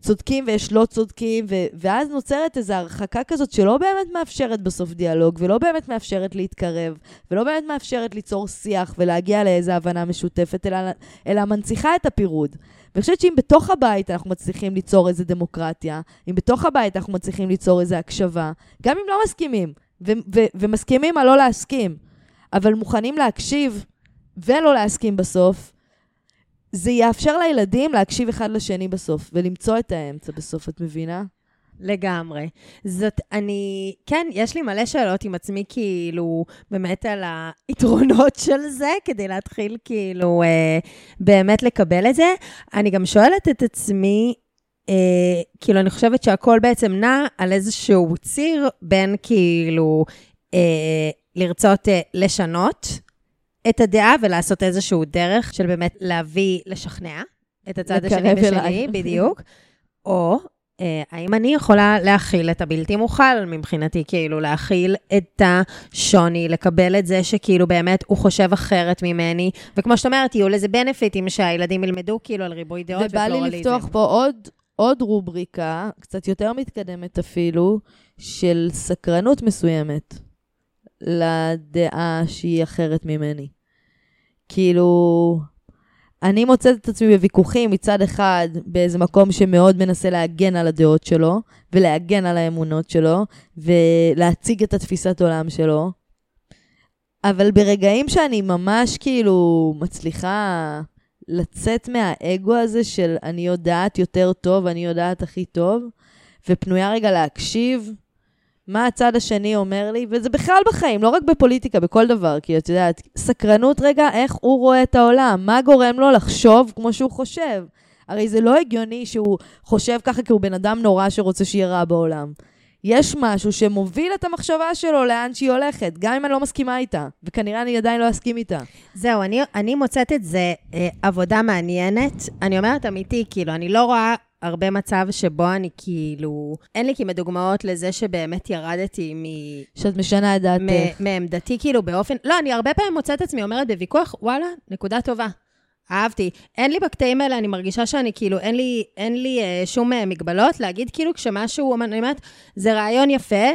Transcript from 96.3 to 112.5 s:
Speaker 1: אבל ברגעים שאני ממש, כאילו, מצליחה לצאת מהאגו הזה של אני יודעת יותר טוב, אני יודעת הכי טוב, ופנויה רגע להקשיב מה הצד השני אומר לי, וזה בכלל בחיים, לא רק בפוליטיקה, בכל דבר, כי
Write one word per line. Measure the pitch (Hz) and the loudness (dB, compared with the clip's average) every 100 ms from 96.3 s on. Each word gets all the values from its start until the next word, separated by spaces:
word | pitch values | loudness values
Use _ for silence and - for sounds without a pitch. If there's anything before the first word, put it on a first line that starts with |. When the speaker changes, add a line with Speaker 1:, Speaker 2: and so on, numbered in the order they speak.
| _ _ _ _ _ _ _ _ _ | _ _ _ _ _ _ _ _ _
Speaker 1:
אבל | 202 185 202 | -2 2 4
ברגעים | 202 202 202 196 214 285 | 6 4 4 2 2 2
שאני | 370 302 226 | 2 2 0
ממש, | 196 180 185 214 240 - | 0 -2 0 0 0 -2
כאילו, | - 254 214 185 175 165 160 156 | -2 0 4 4 4 2 0 -2
מצליחה | 175 - 165 151 185 202 202 175 156 151 151 _ _ _ - | -8 -6 -10 -6 -6 -4 -4 -4 -6 -10 -14 _ _ _ -8
לצאת | 175 165 - 220 233 - | -6 -6 -4 -2 -2 -4
מהאגו | 247 202 - 165 185 190 233 | -2 -2 -2 -4 -4 0 0
הזה | 233 220 | 2 0
של | 214 - 175 165 | -2 0 -2 -2
אני | - 170 175 | -6 -6 -4
יודעת | 180 170 170 196 - | -2 0 0 -2 -2
יותר | 180 - 180 | -2 2 0
טוב, | 185 180 190 180 | 0 0 2 0
אני | 170 170 | -4 -4
יודעת | 170 175 180 | -2 -2 -4
הכי | 170 - 185 | -8 -8 -8
טוב, | - 175 226 240 - _ _ _ _ - | -2 0 0 -4 -18 _ _ _ _ -2
ופנויה | 185 - 185 196 | -2 0 -2 0
רגע | 226 214 | 0 2
להקשיב | 185 156 - - 220 240 254 214 214 _ _ _ _ _ _ - | 2 0 -4 -6 -2 -2 -2 -6 -16 _ _ _ _ _ _ -6
מה | 202 247 | -2 0
הצד | - 240 233 | 2 2 2
השני | - 208 202 214 | 0 -2 0 -2
אומר | 190 196 208 | -2 -4 -4
לי, | 226 240 | -4 -4
וזה | 233 233 | -4 -2
בכלל | 226 - 381 403 | -2 4 4 4
בחיים, | - 320 208 | 2 0 2
לא | 214 | 2
רק | 311 | 2
בפוליטיקה, | 294 320 254 247 254 202 | 2 6 6 4 0 0
בכל | 170 220 233 | 2 4 4
דבר, | 226 175 151 | 4 2 -2
כי | - | 0